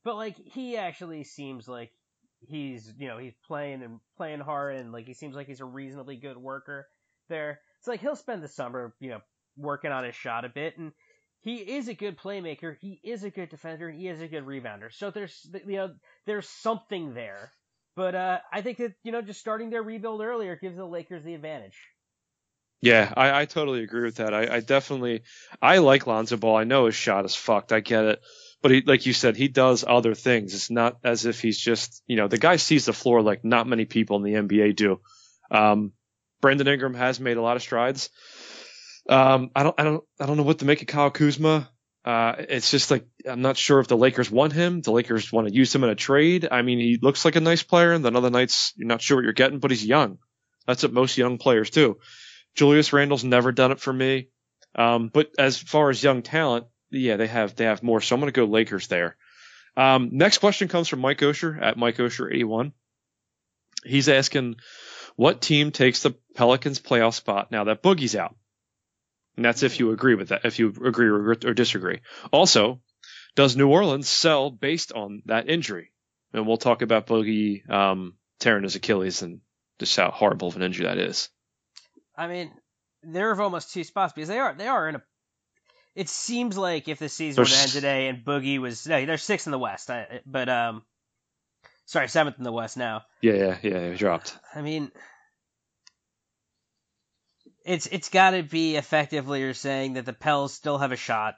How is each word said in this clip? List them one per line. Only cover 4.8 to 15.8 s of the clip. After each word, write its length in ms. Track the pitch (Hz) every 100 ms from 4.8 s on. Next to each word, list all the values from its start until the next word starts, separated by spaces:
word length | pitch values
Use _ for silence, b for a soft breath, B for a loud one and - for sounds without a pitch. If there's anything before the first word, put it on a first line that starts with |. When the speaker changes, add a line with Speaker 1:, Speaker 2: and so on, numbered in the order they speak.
| 120
Speaker 1:
like, 140 | 117 113
he 60 |
seems 220 | 120 151 135
like 120 | 139
he's 140 | 131
a 40 | 131
reasonably 520 | 131 135 139 131 131
good 200 | 139 123
worker 500 | 127 135 135 139 139 _ _ _ _
there. 300 | 160 151 143 _ _
It's 80 | -
like, 140 | 226
he'll 140 | 254 294
spend 280 | - 214
the 40 | 151
summer, 460 | - 123 127 120 -
you 100 | 131
know, 120 | 110 _ _ _ -
working 340 | 147 143 156
on 120 | 131
his 120 | 123 -
shot 300 | - 117 123
a 40 |
bit, 280 | 127 156 -
and 140 | 160 - _ _ _ _
he 140 | 220 240
is 300 | 196 277 240
a 60 |
good 240 | 202 202 160
playmaker, 580 | 190 202 170 143 165 147
he 200 | 196 190
is 200 | 208 233
a 60 | 196
good 200 | 196 170
defender, 380 | 151 165 160 170
and 100 | 151
he 80 | 185
is 140 | 160
a 60 | 165
good 180 | 151 135
rebounder. 460 | 139 120 104 113
So 200 | - 202
there's, 360 | 208 190 - _ 190 190
you 100 |
know, 180 | 196